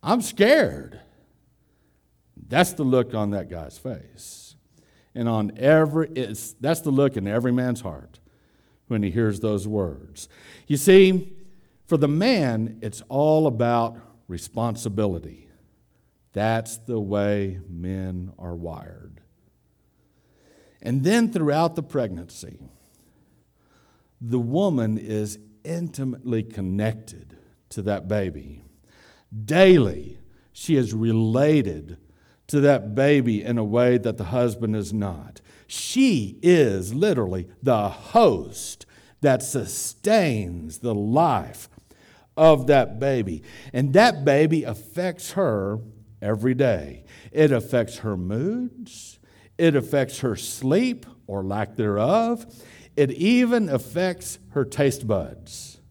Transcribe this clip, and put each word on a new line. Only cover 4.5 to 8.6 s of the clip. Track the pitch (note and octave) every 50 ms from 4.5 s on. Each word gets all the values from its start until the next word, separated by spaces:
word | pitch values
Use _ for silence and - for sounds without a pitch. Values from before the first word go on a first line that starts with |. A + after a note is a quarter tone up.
| - _ _ _ _ _ _ _ _ _ _ _ _
And | A#2+ A#2+ A#2
on | A2+ A2 G#2+ G2+ - -
every, | B2 C#3 D#3 D#3 D#3 D3+ C#3+ D#3+ D#3+ D#3
it's, | D#3+ C3 B2+ G2+ A2 G#2 - - - _
that's | A2+ C#3 E3 E3
the | - D#3
look | C#3 C3+ C#3+ C#3 C3+ A#2
in | F#2+
every | G2+ G#2 A#2 A#2+ B2+
man's | B2 B2+ B2+ B2+ B2 A#2
heart | - F#2+ D2+ C#2 B1+ - - _ _ _ _ _ _ _ _ _